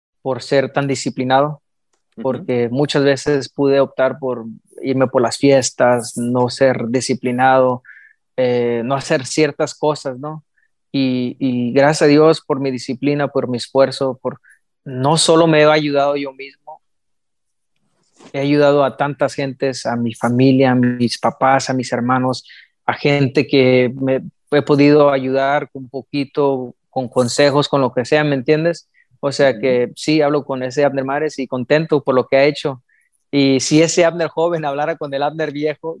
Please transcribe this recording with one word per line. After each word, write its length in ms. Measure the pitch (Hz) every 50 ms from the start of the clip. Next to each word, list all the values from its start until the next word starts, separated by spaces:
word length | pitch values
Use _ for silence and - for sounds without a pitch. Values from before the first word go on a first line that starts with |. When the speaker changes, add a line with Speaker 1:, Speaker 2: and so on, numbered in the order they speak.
| _ _ _ _
Speaker 1:
por 200 | - 131 131 117
ser 300 | - - 143 139 131 131
tan 140 | - 143 143
disciplinado, 760 | 139 139 131 - 151 - - 127 127 131 135 143 151 151 - _ _ _ _ _ _ _ _ _ _ _
Speaker 2:
Ujú. 60 | -
Speaker 1:
porque 460 | 113 131 120 - - - 127 120 120 113
muchas 320 | 120 135 147 143 - 151
veces 460 | 139 143 139 131 - 147 147 139 123 -
pude 320 | - - 143 139 139 139
optar 380 | 135 135 - - 131 127 127 151
por 240 | 156 127 123 113 113 117 110 - _ _ - -
irme 260 | - 135 135 135 131 120
por 140 | - 131
las 160 | 120 113 - -
fiestas, 800 | - 139 139 135 123 - - - 131 123 123 120 113 - -
no 320 | 123 120 120 123 123 123 120
ser 380 | - - 135 131 123 123 123 113
disciplinado, 960 | 120 131 117 - 127 113 - 127 123 123 127 131 131 131 127 127 127 123 _ - - - - _ _ _ _ _ -
eh, 460 | - 127 123 123 123 120 120 120 117 113
no 100 | 123 139
hacer 320 | 135 - - 165 147 127
ciertas 480 | - - 156 151 143 143 - 156 147 -
cosas, 440 | - - 151 147 - - 139 127 127
¿no? 260 | 143 151 156 156 _ _ _ _ _ _ _ _ _ _
Y, 440 | - 139 135 131 127 127 123 120 - -
y 320 | 139 131 123 123 123 120
gracias 300 | 110 135 139 147 156 -
a 40 | 170
Dios 340 | 147 147 151 156 160 156 -
por 200 | _ - 151 131
mi 100 | 139 135
disciplina, 580 | 127 120 - - 127 127 143 147 143 147 143 135
por 200 | - 139 127 120
mi 80 | 123
esfuerzo, 600 | 117 - - - 135 135 131 131 - 135 131 127 -
por, 160 | - 127 131 - _ _ _ _ _ _ _ _ -
no 320 | 143 131 127 131 143 160
solo 300 | 160 - - 165 160 170
me 160 | 165 156 151
he 20 | 151
ayudado 500 | 151 151 156 151 147 143 139 139 143 143
yo 160 | 143 143 139
mismo, 480 | 135 135 135 139 _ _ - 151 156 - _ _ _ _ _ _ _ _ _ _ _ _ _ _ _ _ _ _ _ _ _ _ _ _ _ _ _ _ - -
he 60 | - 139
ayudado 460 | 139 143 147 147 147 143 143 147 139
a 120 | 131 127
tantas 380 | - 143 147 139 - 147 127 -
gentes, 520 | - 139 135 131 - 139 135 127 - -
a 100 | - 120
mi 180 | 120 120 117 110
familia, 580 | - - 120 120 123 131 139 131 131 135 131
a 20 | 123
mis 440 | 127 123 123 123 123 120 113 - -
papás, 500 | - - - - 135 131 135 135 - -
a 40 | 131
mis 180 | 131 123 -
hermanos, 540 | 131 117 117 123 131 127 127 131 127 - - - - - - _ _ _ -
a 80 | - 120
gente 520 | - - 147 143 143 139 123 127 151 -
que 460 | - - 135 127 127 127 127 127 120 127
me 280 | 135 135 131 135 127 - - _ _ _ -
he 120 | 147 147
podido 480 | 131 - 147 139 143 147 147 147 147 143
ayudar 600 | 139 135 127 131 131 135 135 135 143 147 143 -
con 180 | - 135 131 123
poquito, 840 | - 135 123 - - 143 139 - - 151 143 139 139 127 127 120 - _ _ _
con 200 | - 131 127 113
consejos, 600 | - 123 127 120 - - 147 143 135 147 143 -
con 120 | - 139
lo 120 | 131 117
que 120 | - 127 117
sea, 200 | - 151 151 151
¿me 100 | 147 143
entiendes? 560 | 135 120 - 156 151 160 170 170 - _ _ _ _ _ _ _ -
O 100 | - 143
sea 200 | 135 - 143 135
Speaker 2:
Ujú. 100 | 123 107
Speaker 1:
que 320 | 120 131 127 123 123 120 -
sí, 280 | - - - 151 156
hablo 220 | 147 143 151 147 135
con 200 | - 135 127 127
ese 200 | 127 123 147 143
Abner 200 | 143 135 135 131
Mares 340 | 135 139 147 156 151 - -
y 80 | 131
contento 560 | - - 127 123 - 147 156 165 - 156 143
por 140 | - - 131
lo 100 | 127 117
que 100 | - 135
ha 80 | 135 139
hecho. 360 | 151 151 - - 151 131 123 _ _ _ _ _ _ _ _ _ -
Y 300 | - 143 139 135 135 127
si 200 | 123 - 151 156
ese 240 | 165 160 - 185 170
Abner 220 | 165 165 175 165
joven 380 | 147 - 165 160 175 175 160 156
hablara 320 | 143 139 143 147 156 165
con 180 | - 156 143 139
el 80 | 135
Abner 300 | 143 151 156 160 156 151
viejo, 460 | 139 147 147 151 147 _ - 165 160 -